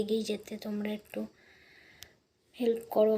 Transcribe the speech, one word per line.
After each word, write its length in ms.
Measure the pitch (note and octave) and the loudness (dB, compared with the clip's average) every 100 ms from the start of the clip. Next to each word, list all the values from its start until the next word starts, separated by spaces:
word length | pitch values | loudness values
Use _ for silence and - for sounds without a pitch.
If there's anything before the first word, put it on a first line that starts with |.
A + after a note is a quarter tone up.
এগিয়ে 220 | G#3+ A3 G#3+ | 4 0 0
যেতে 240 | G#3 - G#3+ G#3+ | -6 -6 -12 -6
তোমরা 240 | G#3 G#3+ G#3+ | -4 -4 -6
একটু 200 | - G#3+ A3 _ - - - - - - - _ _ _ _ - | -8 -8 -8 _ -20 -20 -20 -20 -20 -20 -20 _ _ _ _ -2
হেল্প 220 | A#3 A#3 - A3 | 0 0 0 4
করো 180 | G#3+ | 4